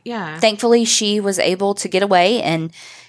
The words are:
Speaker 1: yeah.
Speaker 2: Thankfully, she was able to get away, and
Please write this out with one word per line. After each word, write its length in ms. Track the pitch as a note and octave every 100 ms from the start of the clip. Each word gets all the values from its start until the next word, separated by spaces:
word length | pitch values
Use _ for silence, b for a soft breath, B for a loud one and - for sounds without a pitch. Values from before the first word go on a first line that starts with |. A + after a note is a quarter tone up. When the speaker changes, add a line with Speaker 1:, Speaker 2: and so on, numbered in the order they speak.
Speaker 1:
yeah. 360 | A#3+ A#3 D#3+ D#3
Speaker 2:
Thankfully, 440 | A3 G#3 A#3 A#3
she 360 | A#3 - G#3 G#3
was 180 | G3+ F#3+
able 380 | - F#3 G3 G3+
to 120 | G3
get 140 | F#3+
away, 400 | G3+ F3+ F#3 A#3+
and 300 | D3+ D#3+ E3 B B B